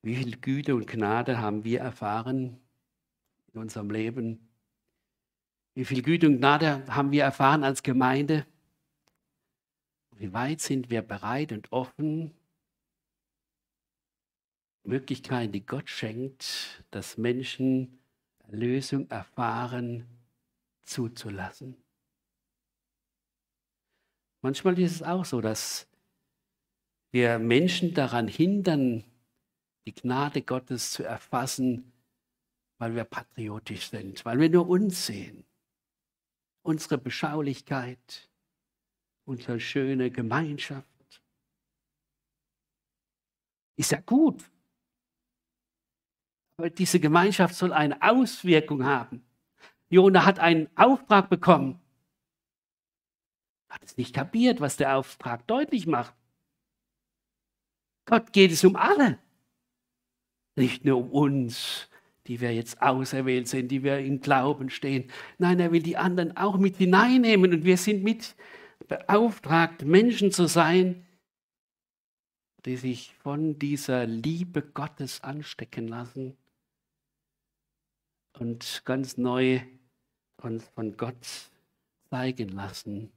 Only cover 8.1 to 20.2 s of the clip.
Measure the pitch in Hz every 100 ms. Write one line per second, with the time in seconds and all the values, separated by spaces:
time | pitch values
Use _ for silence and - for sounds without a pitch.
8.1 | 135 143 156 - _ _ _ _ _ _
9.1 | _ _ _ _ _ _ _ _ _ _
10.1 | _ 107 101 131 156 - 135 120 117 110
11.1 | 101 - 131 151 107 - 123 127 - 151
12.1 | 156 160 _ _ _ _ _ _ _ _
13.1 | _ _ _ _ _ _ _ _ _ _
14.1 | _ _ _ _ _ _ _ - 131 131
15.1 | 127 - 127 113 101 101 135 - - 113
16.1 | 110 131 135 - - - - - 101 -
17.1 | - 120 123 131 - 131 131 127 _ _
18.1 | _ _ _ _ 107 120 131 135 139 -
19.1 | 113 92 - 120 113 123 123 120 120 120
20.1 | -